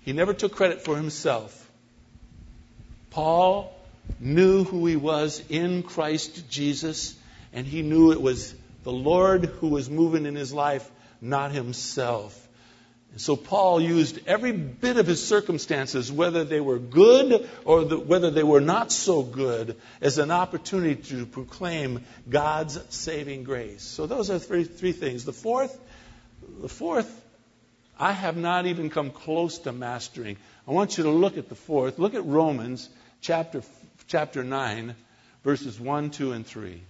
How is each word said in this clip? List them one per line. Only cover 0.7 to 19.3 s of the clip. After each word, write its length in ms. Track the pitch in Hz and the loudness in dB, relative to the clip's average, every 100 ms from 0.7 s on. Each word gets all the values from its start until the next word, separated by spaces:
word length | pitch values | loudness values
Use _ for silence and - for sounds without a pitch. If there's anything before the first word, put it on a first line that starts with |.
| 175 | 2
for 160 | - 147 | -4 -4
himself. 720 | 156 147 165 120 107 - - _ _ _ - - - - - - - - - - - | -4 -4 -2 -2 -4 -20 -20 _ _ _ -20 -20 -20 -20 -20 -20 -20 -20 -20 -20 -14
Paul 600 | - 156 170 185 196 202 - - - - - | -4 2 4 4 2 -4 -16 -20 -20 -12 -8
knew 460 | 120 156 190 196 | 0 6 6 6
who 220 | 190 185 170 | 2 0 0
he 100 | 160 | 0
was 460 | 147 151 151 147 - | 0 0 -2 -4 -6
in 320 | 156 175 180 | -2 -2 -2
Christ 680 | 175 - 151 156 - - 143 | -6 -4 -2 -2 -6 -14 -12
Jesus, 680 | 135 143 143 160 156 - - - - - | -4 -4 -2 -6 -6 -10 -12 -20 -20 -16
and 140 | 123 131 | -10 -8
he 160 | 156 | -6
knew 300 | 151 160 160 | 2 8 8
it 80 | 156 | 8
was 340 | 131 123 - - - - | 2 0 -6 -16 -20 -14
the 80 | - | -8
Lord 540 | 127 135 175 190 190 175 | -4 2 4 6 4 0
who 220 | - 160 | -2 -2
was 220 | 143 127 | -2 -2
moving 360 | 151 165 160 147 | 2 2 2 -2
in 100 | 147 | -6
his 160 | 135 | -6
life, 360 | 143 143 139 - - - _ | -2 -2 -2 -6 -20 -20 _
not 300 | 117 139 139 | -4 -2 -2
himself. 920 | 143 120 120 - - 120 117 107 - - _ _ - _ _ _ | -6 -6 -8 -8 -4 -2 -2 -6 -18 -20 _ _ -20 _ _ _
And 100 | 113 | -10
so 140 | - | -2
Paul 460 | 143 - 190 190 170 | -2 0 2 4 4
used 400 | 165 170 147 - - | 4 2 2 -2 -2
every 260 | 208 247 | 0 0
bit 440 | 208 143 - 247 247 | -4 -6 -4 0 2
of 100 | 175 | 2
his 180 | 165 - | 2 2
circumstances, 840 | 208 202 165 - 147 135 135 120 | 0 2 -4 -2 -4 -2 -4 -4
whether 320 | 143 175 165 | 0 0 0
they 160 | 151 156 | 0 -2
were 180 | 139 123 | 0 -2
good 680 | 120 135 214 254 277 233 - - | 0 8 10 10 8 2 2 -10
or 200 | - 160 | 4 4
the, 140 | 156 160 | 4 -2
whether 320 | 143 180 170 | 2 4 4
they 140 | 151 | 2
were 160 | 156 147 | 6 6
not 320 | 143 196 226 | 6 0 0
so 300 | - - 165 | -2 2 0
good, 540 | 127 | 0